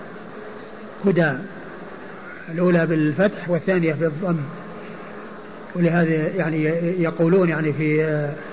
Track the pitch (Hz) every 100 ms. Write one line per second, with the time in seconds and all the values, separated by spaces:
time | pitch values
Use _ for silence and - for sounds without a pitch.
0 | - - - - - - - - - -
1 | 196 170 160 131 202 - - - - -
2 | - - - - - 165 180 175 165 160
3 | 151 143 208 - 170 175 - 180 165 147
4 | 165 151 185 165 135 - - - - -
5 | - - - - - - - 175 170 170
6 | 160 156 160 190 156 156 151 170 170 180
7 | 160 160 165 190 175 156 156 139 156 156
8 | 156 151 147 151 -